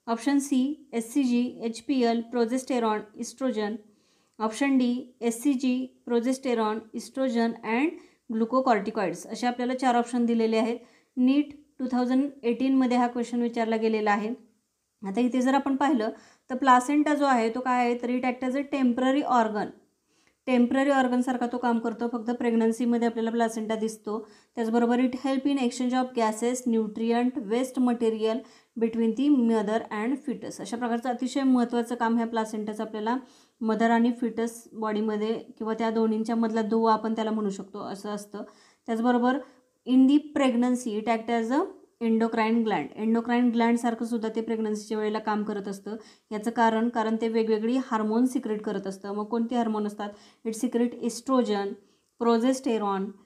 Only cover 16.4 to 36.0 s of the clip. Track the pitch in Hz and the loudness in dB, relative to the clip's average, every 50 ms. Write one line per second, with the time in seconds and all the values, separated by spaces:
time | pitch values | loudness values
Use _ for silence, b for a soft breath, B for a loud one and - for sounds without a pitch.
16.4 | B _ 262 254 277 262 247 254 254 - 294 302 294 302 294 277 285 277 254 233 | B _ -6 0 4 6 6 6 6 4 2 2 4 2 2 2 4 4 4 2
17.4 | 220 226 226 254 254 254 247 247 247 240 240 240 240 240 247 254 262 254 247 247 | 2 0 -2 -2 -2 0 0 0 2 0 -2 -2 -2 -2 -2 -2 -2 -2 -4 -2
18.4 | 262 254 247 285 277 277 294 269 262 247 233 254 254 262 269 294 - - 254 240 | -4 -4 -2 -4 -4 -4 -2 2 2 2 2 2 2 2 2 0 2 2 2 2
19.4 | 220 214 208 202 - - - - _ _ _ _ _ _ _ _ _ _ _ _ | 2 2 -2 -4 -6 -6 -10 -18 _ _ _ _ _ _ _ _ _ _ _ _
20.4 | _ 254 254 240 240 240 262 269 269 285 277 269 254 247 247 247 247 269 247 240 | _ 0 4 4 4 4 2 2 2 4 4 2 2 2 2 0 0 0 -2 -2
21.4 | 240 240 254 247 254 240 233 226 233 233 214 214 233 233 254 233 214 233 240 240 | -2 -4 -4 -2 0 0 0 0 -2 -4 -4 -4 -6 -4 -4 -4 -4 -4 -4 -2
22.4 | 247 233 226 226 226 226 226 226 247 233 240 233 233 233 233 233 226 226 226 233 | 0 2 2 4 2 2 2 0 0 0 2 2 0 0 0 -2 -4 -2 0 0
23.4 | 233 226 226 233 220 208 220 214 220 220 220 - _ 214 208 226 214 B B B | 0 0 -2 -4 -4 -4 -4 -2 -4 -4 -6 -8 _ -8 -8 -8 -8 B B B
24.4 | B B B 247 226 220 226 240 240 233 247 240 254 247 262 254 - 269 269 262 | B B B -4 -2 0 2 2 2 2 2 2 2 0 0 -2 -2 -2 -2 0
25.4 | 269 285 277 277 254 240 247 - 254 247 247 254 254 247 254 233 226 220 220 220 | 0 0 0 2 0 -2 -2 -2 -2 0 0 0 -2 -2 -2 0 0 0 0 -2
26.4 | 233 240 254 247 - 240 226 220 220 214 214 226 226 226 233 233 240 254 254 294 | -2 -2 -2 -2 -2 0 0 0 0 -2 -4 -4 0 0 2 2 2 0 -2 -4
27.4 | 214 190 226 247 262 254 - 262 247 247 240 240 233 220 220 214 214 220 226 254 | -4 -2 -2 -2 -2 -2 0 0 2 2 2 2 0 0 0 0 0 -2 -2 -2
28.4 | B B B B B B B 233 226 226 226 226 226 226 220 254 269 294 294 254 | B B B B B B B -2 -2 -2 0 0 0 0 0 2 4 4 4 4
29.4 | 233 226 226 220 202 202 214 226 220 - 214 208 214 247 277 262 - 254 214 - | 4 4 2 2 2 0 -2 -2 -4 -4 -6 -4 -2 -4 -4 -4 -6 -8 -8 -8
30.4 | - - - - - 190 240 233 247 233 233 233 226 262 240 240 262 247 - 285 | -10 -12 -12 -12 -10 -8 -6 -6 -2 -2 -2 -2 -2 -4 -4 -4 -4 -2 -2 0
31.4 | 269 262 254 247 240 240 240 240 233 233 240 240 226 226 233 233 233 226 226 226 | 4 4 4 4 4 2 0 -2 -2 -2 -2 -2 0 2 2 0 0 0 -2 -2
32.4 | 220 220 - 214 208 214 208 208 220 220 - 214 214 226 247 262 B B B B | -2 -2 -4 -6 -6 -6 -6 -6 -6 -6 -6 -4 -2 -2 -2 -2 B B B B
33.4 | B B B _ 233 220 220 208 226 226 233 226 233 247 233 - 247 226 226 226 | B B B _ -2 0 2 2 4 4 4 4 4 2 2 0 -2 -4 -2 -2
34.4 | 226 233 226 - - - - 220 220 214 214 208 220 220 214 208 214 220 226 - | -4 -4 -6 -12 -20 -18 -10 -6 -4 -2 -2 0 0 0 -2 -2 -2 -2 -2 -4
35.4 | - - - _ 226 220 220 220 233 226 214 226 | -6 -14 -12 _ -6 -4 -2 -2 -2 0 2 2